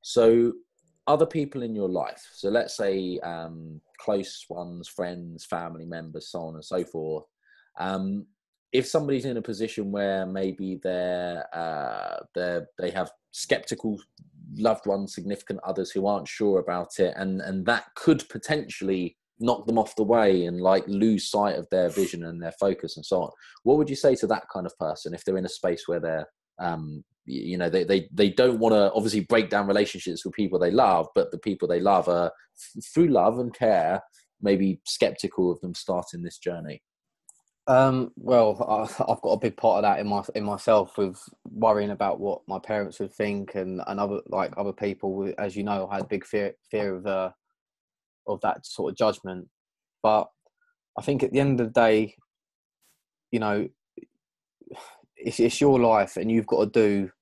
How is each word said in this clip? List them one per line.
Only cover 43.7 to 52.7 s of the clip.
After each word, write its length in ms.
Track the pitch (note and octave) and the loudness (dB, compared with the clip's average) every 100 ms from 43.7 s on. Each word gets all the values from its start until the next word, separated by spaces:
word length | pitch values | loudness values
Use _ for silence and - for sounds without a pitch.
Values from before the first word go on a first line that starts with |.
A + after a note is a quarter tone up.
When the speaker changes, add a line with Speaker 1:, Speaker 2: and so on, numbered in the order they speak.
| F#2 - | -6 -6
Speaker 2:
and 140 | G2 | -4
other, 220 | G2+ G2 - | -4 -4 -4
like, 260 | G2 F#2 - | -4 -4 -4
other 160 | G2+ | -6
people. 580 | F#2 G#2 F#2+ G2+ F#2+ G2 - | -4 -6 -4 -6 -4 -6 -4
As 180 | G#2 G2 | -6 -4
you 80 | |
know, 240 | G#2 G2+ F#2+ | -4 -4 -4
I 60 | G2 | -6
had 100 | F#2+ | -4
a 20 | |
big 180 | G2+ - | -8 -4
fear, 280 | G#2+ G2+ - _ | -4 -4 -8 _
fear 240 | G#2+ G2+ F#2 | -4 -4 -6
of, 100 | G2 | -4
uh, 240 | F#2+ F#2 _ _ _ _ _ _ _ _ _ - | -4 -4 _ _ _ _ _ _ _ _ _ -8
of 140 | G2+ | -4
that 240 | G2 - - | -4 -4 -10
sort 260 | - D#2+ | -6 -6
of 60 | F#2 | 0
judgment. 500 | A2 F#2+ F#2+ F2+ - _ _ _ _ _ | 0 0 -8 -12 -14 _ _ _ _ _
But 280 | A2 G#2+ - _ _ _ _ _ _ - | 4 4 2 _ _ _ _ _ _ -8
I 60 | |
think 180 | A#2 C#3 | -2 0
at 100 | C3 | 2
the 80 | B2+ | 2
end 200 | C#3 B2 | 2 2
of 80 | A2+ | 2
the 60 | A#2+ | 4
day, 360 | A2+ A2 G#2+ _ _ _ _ _ _ | 6 4 2 _ _ _ _ _ _